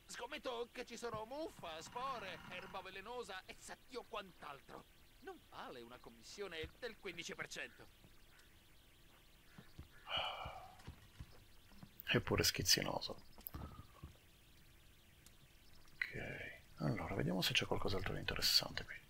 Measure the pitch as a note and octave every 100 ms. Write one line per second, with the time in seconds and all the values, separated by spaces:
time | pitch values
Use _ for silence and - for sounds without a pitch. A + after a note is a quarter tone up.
0 | - - A#3+ D4 C4 A#3 A#3+ - A#3+ A#3
1 | A#3 A3 A3 C#4+ D#4+ - F3+ D#3+ D#3+ B3
2 | C4+ A#3+ F#3+ E3 - F3+ F#3 G3 F#3 F#3+
3 | G3+ B3 G3+ F#3 - - - F3+ - A#3+
4 | G3+ G#3+ F#3+ - D3+ C#3 - C3+ - -
5 | - - D#4 E4+ - C3+ A3+ C3 A#2 B2
6 | - A#2 A2+ - G3 D#3+ D#3 - A3+ G#3
7 | G3+ E3+ D#3+ D#3+ D3+ E3+ C3 - G#2+ -
8 | - - - - - - - - - -
9 | - - - - - - - - - -
10 | - - - - - - - - - -
11 | - - - - - - - - - -
12 | - A#2+ - G#2 - - - F#2+ F#2+ -
13 | - - - - - - - - - -
14 | - - - - - - - - - -
15 | - - - - - - - - - -
16 | - - - - - - - - C#3 C3
17 | F#2 G2+ C#3 F3+ - B2+ - - - F#2+
18 | F2+ - - - - - - - - -